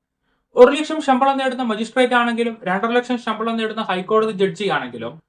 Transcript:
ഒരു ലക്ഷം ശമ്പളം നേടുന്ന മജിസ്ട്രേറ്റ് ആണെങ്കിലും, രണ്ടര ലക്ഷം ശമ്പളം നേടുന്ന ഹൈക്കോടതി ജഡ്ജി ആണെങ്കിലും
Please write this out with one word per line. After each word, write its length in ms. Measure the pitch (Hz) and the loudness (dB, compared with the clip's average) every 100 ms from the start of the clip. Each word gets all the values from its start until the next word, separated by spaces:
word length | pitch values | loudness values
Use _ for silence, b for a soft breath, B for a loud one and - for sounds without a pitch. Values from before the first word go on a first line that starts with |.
| _ _ _ _ _ - | _ _ _ _ _ 8
ഒരു 160 | 254 | 8
ലക്ഷം 300 | 294 302 311 | 6 -4 -4
ശമ്പളം 360 | 277 254 269 269 | 0 2 2 0
നേടുന്ന 260 | 262 254 | -2 -4
മജിസ്ട്രേറ്റ് 500 | 240 214 226 262 247 | -4 -4 -4 0 2
ആണെങ്കിലും, 440 | 247 240 226 233 226 | 2 0 0 -4 -4
രണ്ടര 240 | 185 190 226 | -4 -2 0
ലക്ഷം 300 | 247 247 240 | 0 0 -4
ശമ്പളം 400 | - 214 226 226 | -4 -6 -4 -4
നേടുന്ന 240 | 220 220 | -4 -6
ഹൈക്കോടതി 500 | 208 185 185 220 220 | -6 -4 0 0 0
ജഡ്ജി 380 | 190 190 170 196 | 0 -2 -2 -4
ആണെങ്കിലും 520 | 147 123 117 113 160 | -4 -6 -10 -12 -12